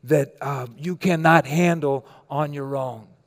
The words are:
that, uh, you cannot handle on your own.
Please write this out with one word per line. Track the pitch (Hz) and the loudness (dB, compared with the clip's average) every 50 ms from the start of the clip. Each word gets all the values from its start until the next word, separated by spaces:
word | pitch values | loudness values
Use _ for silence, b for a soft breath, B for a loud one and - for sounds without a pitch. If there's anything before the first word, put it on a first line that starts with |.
| - | 2
that, | 123 156 147 139 135 - _ | 2 2 2 2 -2 -8 _
uh, | 135 139 143 135 127 120 117 | -8 -6 -6 -6 -8 -12 -14
you | 131 147 180 180 | -10 -8 -8 -8
cannot | - - 190 175 160 160 160 165 165 - | -2 0 0 0 2 4 6 6 6 4
handle | 135 143 165 180 175 170 165 147 143 139 135 - b b b b b | 2 2 2 2 2 2 0 0 -2 -2 -2 -4 b b b b b
on | 143 143 151 147 | -4 -4 -4 -4
your | 147 143 139 139 139 | -6 -10 -8 -6 -6
own. | 135 131 127 117 110 107 90 - _ _ | -4 -4 -6 -8 -12 -16 -20 -20 _ _